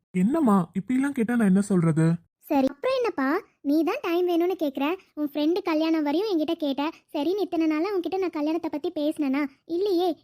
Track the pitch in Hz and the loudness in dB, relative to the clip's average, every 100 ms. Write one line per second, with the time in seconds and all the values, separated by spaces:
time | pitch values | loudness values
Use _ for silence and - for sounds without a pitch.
0 | _ 180 190 320 262 196 175 196 - 254 | _ 0 2 2 4 4 2 -4 -4 -2
1 | 285 269 226 240 208 190 202 185 165 156 | -2 -2 -2 2 4 4 2 2 2 4
2 | 165 170 _ _ - 285 262 269 508 523 | 2 0 _ _ -2 0 0 0 -2 0
3 | 466 - 269 349 - _ 285 311 302 494 | 0 -2 0 -2 -4 _ -2 0 0 -2
4 | 381 339 359 339 349 370 294 262 277 381 | -2 0 2 2 0 0 -2 -2 -2 -4
5 | _ - 294 302 302 381 370 311 320 320 | _ -8 -6 -2 0 0 0 0 2 0
6 | 294 302 440 339 302 330 294 269 294 - | 0 0 0 0 -2 -2 -2 -2 -4 -8
7 | _ 320 285 403 370 330 320 302 381 392 | _ -4 -2 -2 -2 0 0 0 0 -2
8 | 330 381 359 320 302 330 320 294 349 320 | -2 -2 -2 -2 -2 -2 -4 -6 -6 -2
9 | 294 311 277 269 285 - - 339 415 339 | -2 -2 -2 0 -2 -8 -8 -4 0 0
10 | 359 302 | 0 -2